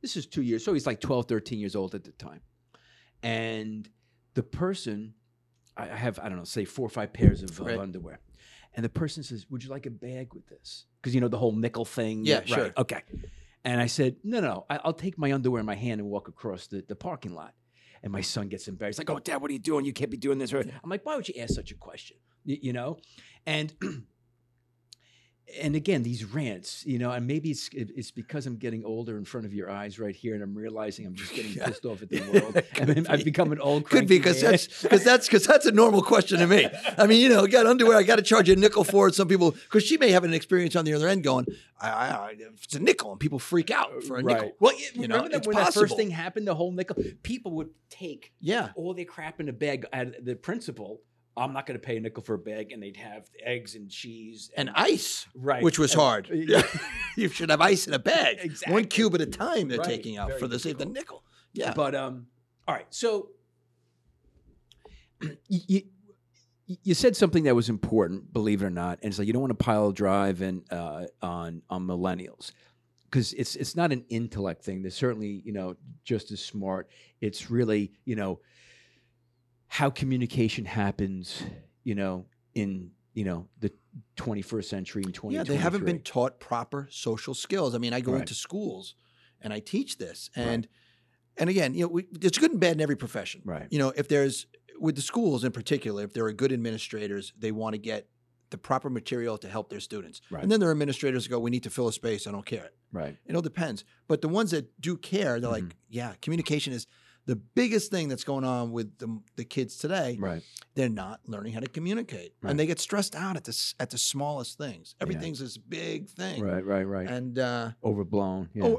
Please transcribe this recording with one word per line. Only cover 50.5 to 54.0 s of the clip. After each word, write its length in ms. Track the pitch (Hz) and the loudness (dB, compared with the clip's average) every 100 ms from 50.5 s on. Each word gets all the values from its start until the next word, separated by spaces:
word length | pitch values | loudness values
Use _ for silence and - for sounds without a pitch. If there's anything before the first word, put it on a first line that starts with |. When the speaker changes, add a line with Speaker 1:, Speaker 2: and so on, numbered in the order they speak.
| 233 - 117 101 107 _ _ _ - | -6 -6 -12 -12 -14 _ _ _ -6
Speaker 1:
"I'm 160 | 127 | -4
not 140 | 135 135 | -4 -6
gonna 120 | 123 | -10
pay 180 | - 113 | -4 -4
a 40 | |
nickel 220 | 110 110 | -4 -10
for 120 | 104 | -6
a 40 | 107 | -6
bag," 340 | 87 107 104 | -6 -10 -10
and 100 | 117 | -12
they'd 140 | 101 98 | -14 -14
have 320 | 104 107 104 - | -16 -16 -18 -14
eggs 320 | 120 123 104 | -6 -6 -6
and 160 | 110 101 | -16 -16
cheese 600 | - | -14